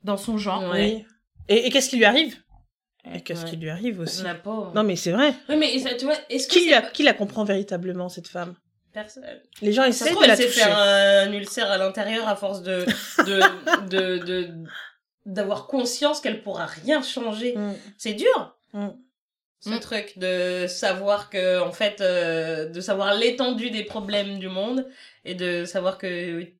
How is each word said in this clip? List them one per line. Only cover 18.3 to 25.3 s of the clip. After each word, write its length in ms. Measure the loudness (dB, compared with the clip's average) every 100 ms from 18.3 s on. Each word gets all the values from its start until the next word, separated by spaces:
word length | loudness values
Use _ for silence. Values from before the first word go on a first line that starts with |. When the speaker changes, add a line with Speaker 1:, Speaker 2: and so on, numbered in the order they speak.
| -6 -8 _ _
Speaker 3:
Mm. 160 | -10 -10 -12 _ _ _ _ _ _
Speaker 2:
Ce 100 | -8
Speaker 1:
Mm. 100 | -8
Speaker 2:
truc 380 | -6 -8 -8 -8
de 480 | -4 -2 -2 -2 -4
savoir 600 | -2 -2 -2 0 0 -2
que, 300 | -2 0 2
en 120 | 0
fait, 280 | 0 -2 0
euh, 680 | 0 2 0 -2 -2 -4 -6
de 120 | -8
savoir 340 | -4 -2 2
l'étendue 560 | 2 2 2 -2 -2 -4
des 120 | -6
problèmes 540 | -6 -8 -4 -4 -4 -6
du 100 | -8
monde 380 | -4 -2 -4 -6 -12 -20 _
et 100 | -12